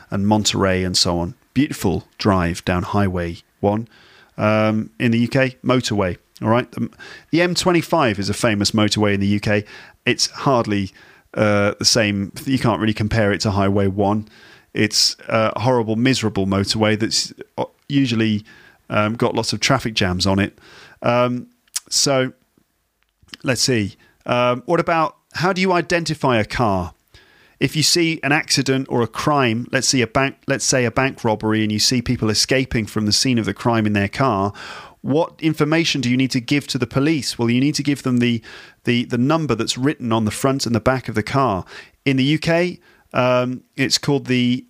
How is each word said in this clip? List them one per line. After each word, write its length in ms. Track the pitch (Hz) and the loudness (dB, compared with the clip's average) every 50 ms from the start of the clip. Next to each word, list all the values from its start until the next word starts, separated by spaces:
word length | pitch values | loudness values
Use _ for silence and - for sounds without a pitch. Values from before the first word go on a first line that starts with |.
| - - | -14 -8
and 160 | - 101 98 | -4 -2 0
Monterey 560 | 104 107 110 104 - - 101 95 95 92 92 92 | 2 2 2 2 0 0 0 2 2 2 0 0
and 120 | 92 90 | -2 0
so 240 | - - 95 87 85 | 0 0 0 0 -2
on. 160 | 85 87 - _ _ _ - | -2 -4 -6 _ _ _ -2
Beautiful 540 | 123 143 - 147 - - 101 82 - - _ _ - | -2 -2 -2 -2 -4 -2 -2 -2 -2 -4 _ _ -2
drive 460 | - 107 95 92 87 85 85 - - | 2 2 2 4 2 0 -2 -4 -2
down 200 | - 90 90 90 | -2 -2 -2 -2
Highway 560 | - - 104 101 98 90 90 87 85 87 - - _ _ _ | -2 -2 0 0 0 -2 -4 -4 -6 -8 -12 -16 _ _ _
one. 300 | - 101 104 107 113 - _ - - - - - - _ _ - | 0 0 0 0 -2 -8 _ -20 -20 -20 -20 -20 -20 _ _ -2
Um, 540 | 110 107 110 107 110 110 107 110 110 - _ - | 0 2 2 4 2 2 2 0 -2 -4 _ -2
in 140 | 123 120 | 0 2
the 80 | 117 117 | 2 2
U 80 | 120 113 | 2 2
K, 300 | - 139 131 131 131 - | 2 2 0 0 -2 -4
motorway. 560 | - - 127 127 120 - 110 101 98 90 87 - _ _ _ - | -2 0 0 2 0 0 0 0 0 0 -2 -6 _ _ _ -4
All 60 | 120 110 | 0 2
right, 240 | 113 120 120 - | 2 2 0 -2
the, 180 | - - 117 - - - - - - - - _ | -6 -8 -8 -8 -8 -12 -20 -20 -20 -20 -8 _
the 100 | - 160 | 0 2
M 120 | 175 180 175 | 2 2 0
twenty-five 640 | - - 185 175 170 - - - 165 151 120 101 92 | 0 0 2 2 0 0 0 0 2 2 2 0 0
is 120 | 98 101 | -2 -4
a 40 | 101 | -2
famous 380 | - - 120 107 101 101 - | 0 0 0 2 2 0 0
motorway 420 | - 110 107 104 - 107 104 104 101 | 2 2 2 2 2 2 2 2 2
in 60 | 98 | 2
the 80 | 98 101 | 2 2
U 140 | 101 104 | 0 0
K. 240 | - 110 104 107 104 - - - - - - _ - | 0 0 0 0 0 -4 -10 -20 -20 -20 -16 _ -2
It's 220 | 123 123 - - - | -2 0 0 0 -4
hardly, 680 | - - - - 135 120 113 107 104 101 98 95 - - - - - - _ _ - | -4 -4 0 0 2 2 2 0 0 -2 -2 -4 -6 -12 -20 -20 -20 -20 _ _ -2
uh, 400 | - 110 104 104 101 101 104 - - | 0 2 2 4 2 2 0 0 0
the 60 | - | 0
same. 480 | - - 127 110 104 101 98 98 92 - - - | 2 2 2 2 2 0 -2 -4 -6 -8 -8 -4
You 140 | 135 135 123 | -2 -2 0
can't 200 | - 123 104 80 | 2 2 0 2
really 140 | 104 110 104 | 2 0 0
compare 400 | - 110 104 - 117 107 101 101 | 0 -2 -2 0 2 2 2 2
it 80 | 85 | 0
to 100 | - 113 | 0 0
Highway 360 | 95 101 98 98 98 101 101 98 | 0 2 2 2 2 2 2 0
one. 420 | 95 101 101 98 104 110 104 - - - - - - - _ _ - | 0 0 0 0 0 0 -4 -8 -14 -20 -20 -20 -20 -20 _ _ -2
It's 420 | - 110 107 - - - - - - - - | 0 0 0 2 2 0 0 -2 -4 -6 -2
a 320 | 113 113 110 107 - - | 0 0 0 0 0 0
horrible, 360 | 107 127 131 123 113 104 110 | 0 2 2 2 2 0 0
miserable 500 | 110 120 131 131 - 113 110 95 98 95 | 0 2 2 2 2 0 -2 0 0 0
motorway 520 | 98 98 98 98 - - 110 107 107 107 104 | 0 2 0 0 0 0 0 2 2 2 2
that's, 340 | 113 101 - - - - - - - - _ - | 0 -2 -2 -2 -4 -6 -8 -16 -20 -12 _ -8
uh, 80 | 131 - _ _ _ - | -8 -8 _ _ _ -2
usually, 560 | 139 139 139 123 117 110 113 110 107 104 104 - - - - - - _ _ - | 0 0 0 2 2 0 2 2 0 -2 -2 -6 -18 -20 -20 -20 -20 _ _ -6
um, 260 | 113 107 107 107 113 | -2 0 0 0 0
got 200 | 120 123 113 - | 0 0 0 0
lots 180 | 113 113 - - | 0 -2 -2 -4
of 60 | 107 | -2
traffic 340 | - - 139 127 - 123 110 | 0 0 0 0 0 -2 -2
jams 320 | - 104 92 90 90 - | -2 0 0 0 0 0
on 140 | 101 95 98 | 2 2 2
it. 180 | 98 - - _ - - - - - - - - | 0 0 -4 _ -20 -20 -20 -20 -20 -20 -14 -6
Um, 460 | - - 120 123 123 123 123 123 120 - _ _ _ _ - - - - | -2 0 0 2 2 0 -2 -4 -8 -12 _ _ _ _ -12 -12 -10 -6
so, 440 | - - - 147 139 131 131 127 - _ _ _ _ _ _ _ _ _ _ _ _ _ _ _ _ _ _ _ - - - | -4 -2 0 0 0 0 0 -2 -6 _ _ _ _ _ _ _ _ _ _ _ _ _ _ _ _ _ _ _ -18 -8 -4
let's 180 | 147 127 113 | -2 -2 0
see. 340 | - - 127 113 104 92 - _ _ _ _ _ - | 0 0 0 0 0 -2 -6 _ _ _ _ _ -6
Um, 380 | - 123 123 123 123 123 127 - | -2 0 2 2 2 0 0 -2
what 140 | - 175 165 | -2 0 0
about, 380 | 165 175 170 165 160 - - _ _ _ - | 0 0 0 0 0 -2 -4 _ _ _ -8
how 200 | 127 147 185 196 | -4 -2 -2 0
do 80 | 180 | 0
you 100 | 185 190 | 0 2
identify 680 | 180 175 165 - 180 170 165 156 156 - - 135 123 113 | 2 0 0 0 0 -2 -2 -2 -4 -2 0 0 2 2
a 60 | 104 | 0
car? 480 | - - - 127 110 98 92 90 87 - _ _ _ - - - _ _ _ _ _ _ - | 0 -2 0 0 0 0 0 -2 -6 -10 _ _ _ -20 -20 -20 _ _ _ _ _ _ -4
If 160 | 139 135 - | -4 -2 0
you 60 | 156 | 0
see 380 | 143 - - 175 170 165 160 - | 0 2 2 2 0 0 -2 -2
an 100 | - 139 | -2 0
accident 560 | 143 156 - - - 147 131 131 131 131 131 - | 0 0 0 0 0 0 0 0 0 -2 -2 -2
or 120 | - 123 | -2 0
a 60 | 117 110 | 0 -2
crime, 600 | - - - 156 151 143 131 120 110 113 123 - | -2 -4 -2 0 2 4 4 4 2 0 -2 -2
let's 160 | - 135 120 - | -2 -2 0 0
see 160 | - 135 117 | 2 2 0
a 40 | 110 | 0
bank, 280 | - - 135 139 - _ _ | 0 0 0 -2 -4 _ _
let's 200 | - 139 131 - | -4 -4 -2 0
say 200 | - - 131 123 | 0 0 2 0
a 60 | 117 | 0
bank 320 | - - 131 135 - - - | 0 0 0 0 -2 -2 0
robbery, 400 | 117 107 104 107 110 110 110 110 | 0 0 0 0 0 0 2 2
and 80 | 107 | 0
you 80 | 107 107 | 0 0
see 240 | - - 131 123 120 | 0 0 0 0 0
people 260 | - 127 113 - 110 | 0 -2 0 0 0
escaping 560 | 104 - - - 143 131 131 - - 123 107 | 0 0 0 2 2 0 0 0 -2 -4 -2
from 220 | 98 - 110 107 104 | -2 -2 -2 0 0
the 40 | |
scene 280 | 101 - - 135 127 117 | 0 0 0 0 0 0
of 60 | 107 | 0
the 80 | 98 101 | -2 -4
crime 340 | - - 120 117 113 107 104 | -2 0 0 2 2 2 2
in 60 | 104 | 2
their 160 | 101 101 98 | 2 0 0
car, 440 | - - 139 135 110 95 98 101 - - - - - - - - - _ | 0 0 0 0 2 0 0 -2 -2 -6 -14 -16 -16 -16 -18 -20 -18 _
what 320 | - 113 131 151 165 - - - | -4 -2 0 0 0 -2 -4 -4
information 640 | - 160 151 - 156 151 156 165 175 - - 147 | -2 0 0 0 0 0 2 0 0 0 0 0
do 80 | 127 120 | 0 0
you 80 | 123 127 | 2 2
need 140 | 135 127 | 2 0
to 100 | - 135 | 0 -2
give 260 | 117 - 147 147 - - | -2 0 -2 -2 -2 -2
to 100 | - 135 | -4 -4
the 80 | 127 | -4
police? 540 | - - 135 135 156 165 147 117 - - - | -2 0 0 0 2 0 0 -2 -4 -4 -2
Well, 100 | 120 117 | 0 2
you 120 | 120 123 | 2 2
need 140 | 135 147 143 | 2 0 0
to 80 | - 139 | -2 -2
give 200 | 143 143 131 - | -2 -2 -2 0
them 140 | 135 123 120 | 0 0 2
the, 260 | 120 120 120 113 - - - - - - - _ - | 2 2 0 -2 -4 -10 -20 -20 -20 -20 -20 _ -2
the, 220 | - 120 120 123 | 0 0 0 0
the 120 | - 123 117 | 0 0 0
number 380 | 123 139 156 160 160 135 117 | 2 2 2 0 0 0 -2
that's 220 | 104 113 - - 127 | -2 -2 -4 -4 -2
written 340 | 127 143 170 - 127 117 | -2 -2 -2 -2 -2 -2
on 140 | 113 113 110 | 0 0 0
the 60 | 107 | 0
front 340 | - - - 135 135 139 - | -2 0 0 0 0 0 -2
and 100 | 120 117 | 0 0
the 40 | 107 | 0
back 280 | - 123 131 127 - - | 2 0 0 -2 -2 -6
of 80 | 110 | -4
the 80 | 107 104 | -4 -4
car. 420 | - - 139 139 120 101 90 - - - - - - _ _ - | -2 0 0 0 0 0 -2 -4 -8 -14 -20 -20 -20 _ _ -4
In 120 | 139 135 131 | -2 0 2
the 60 | 127 | 2
U 140 | 139 156 151 | 2 0 0
K, 400 | - 165 165 165 175 180 175 - _ _ _ _ _ _ - | 0 0 0 0 0 -2 -4 -8 _ _ _ _ _ _ -8
um, 500 | 123 123 127 127 123 123 123 127 123 - _ _ | -4 -2 0 0 0 0 -2 -4 -8 -12 _ _
it's 220 | - 135 - - - | -4 -4 -2 -2 -4
called 280 | - - 143 139 120 | -2 -2 -2 -2 -2
the, 400 | 123 127 127 123 123 123 127 - _ | -2 0 0 2 0 0 -2 -4 _